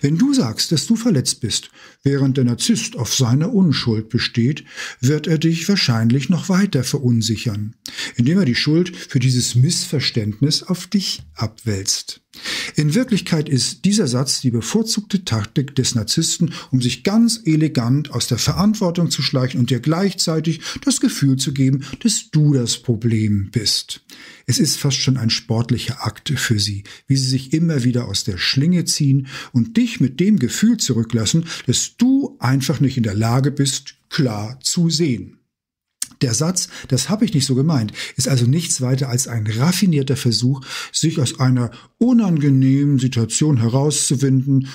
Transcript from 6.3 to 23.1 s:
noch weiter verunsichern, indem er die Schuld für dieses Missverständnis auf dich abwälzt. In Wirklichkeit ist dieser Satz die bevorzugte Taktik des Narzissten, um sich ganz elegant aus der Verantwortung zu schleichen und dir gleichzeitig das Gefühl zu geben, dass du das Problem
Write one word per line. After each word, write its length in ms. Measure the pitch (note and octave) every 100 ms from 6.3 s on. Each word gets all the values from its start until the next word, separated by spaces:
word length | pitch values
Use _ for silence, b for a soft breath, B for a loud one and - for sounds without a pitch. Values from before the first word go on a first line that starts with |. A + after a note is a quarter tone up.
noch 180 | E3 -
weiter 340 | F#3 G3+ C#3+
verunsichern, 920 | - C#3 B2+ A#2 G#2 G#2+ B2 G2+ G#2+ - - B B B
indem 220 | A#2+ F#3
er 60 |
die 120 | D#3 A#2
Schuld 400 | - D#3+ F3+ -
für 240 | - C3+
dieses 340 | B2 B2+ A2+
Missverständnis 1080 | A#2+ C#3 F3 - C#3+ - - G#2 G#2+ C#3+ E3
auf 240 | - F3+ -
dich 340 | G3+ F#3 - -
abwälzt. 880 | - G#2+ - A2+ G2+ F#2+ - - - _ B B B B -
In 180 | D3+
Wirklichkeit 540 | F3 B3+ G3 - E3 D3+
ist 360 | C3 - -
dieser 220 | F#3 G#3 D#3+
Satz 340 | B2 C#3 -
die 120 | C3
bevorzugte 720 | A#2 G#2+ G#3+ A3+ - G#3 F#3
Taktik 500 | - A2 G2 - C3+
des 220 | - B2 A#2+
Narzissten, 560 | G#2 - E3 - D#3+ B B
um 100 | B2+
sich 220 | B2 C3
ganz 380 | - G#3+ A#3 A3
elegant 680 | - D#3 D#3 C3+ A#2 C#3 D3
aus 160 | A#2+ -
der 100 | A2+
Verantwortung 720 | - C#3 G3+ G#3+ F#3 E3+ D#3+
zu 120 | -
schleichen 360 | C3+ C3+ B2+ -
und 120 | A#2+
dir 100 | C3
gleichzeitig 800 | C3 D#3+ G3 - - D#3+ D#3 D3+ B B
das 160 | - B3
Gefühl 360 | B3+ - C#3 C3
zu 160 | C#3+
geben, 320 | C3+ C3+ C3+ C3 B
dass 300 | A#3 - -
du 220 | D#3 D3
das 240 | C#3 A#2 -
Problem 720 | - A2 A#2